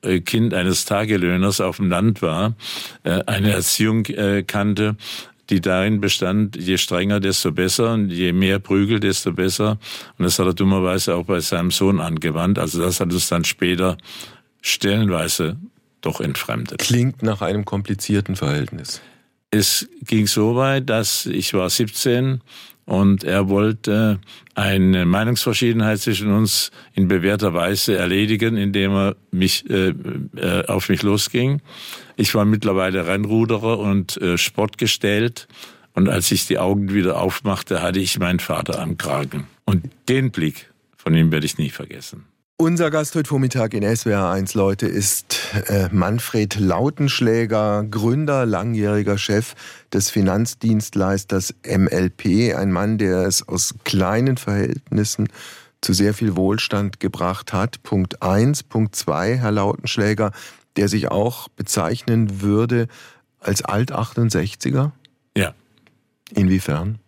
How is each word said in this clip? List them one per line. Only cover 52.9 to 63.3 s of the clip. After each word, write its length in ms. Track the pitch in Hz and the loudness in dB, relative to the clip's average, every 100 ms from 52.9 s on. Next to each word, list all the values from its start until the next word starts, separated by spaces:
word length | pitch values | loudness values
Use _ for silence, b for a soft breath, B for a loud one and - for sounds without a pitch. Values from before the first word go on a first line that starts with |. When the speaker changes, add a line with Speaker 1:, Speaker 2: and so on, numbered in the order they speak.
| 110 | 0
Speaker 2:
der 300 | 101 92 92 | 0 2 0
es 220 | 92 - | -2 -4
aus 260 | 90 - - | -4 -4 -6
kleinen 540 | - 98 92 107 131 127 | -4 0 2 2 2 0
Verhältnissen 920 | - 101 98 - - 117 107 - 110 B B B B _ | -2 -2 0 -4 -2 -2 -2 -2 -4 B B B B _
zu 120 | - | -2
sehr 220 | 95 101 | 2 2
viel 220 | 101 110 90 | 2 0 2
Wohlstand 640 | 95 110 - 104 101 - | 2 0 -2 -2 -4 -4
gebracht 520 | 92 - 87 92 - | -6 -2 -4 -4 -4
hat. 300 | 98 104 - | -4 -4 -6
Punkt 400 | - 101 92 - | -4 -2 -2 -2
eins. 400 | 95 98 120 147 | 0 2 2 0
Punkt 320 | - 113 107 | -4 -2 -2
zwei, 420 | - - 76 95 127 | -2 -4 -2 0 0
Herr 140 | 117 | 0
Lautenschläger, 800 | 104 98 - - - 104 107 107 B B B B - | 0 0 -2 -4 0 0 2 -2 B B B B 0
der 120 | 98 | 0
sich 220 | 101 78 | 0 0
auch 380 | 95 107 120 - | 0 -2 -4 -16
bezeichnen 920 | _ 98 - 82 120 - 113 107 98 | _ -6 -2 -2 -4 0 0 0 -2
würde 460 | 101 104 117 120 117 B B B _ | 0 2 2 0 -2 B B B _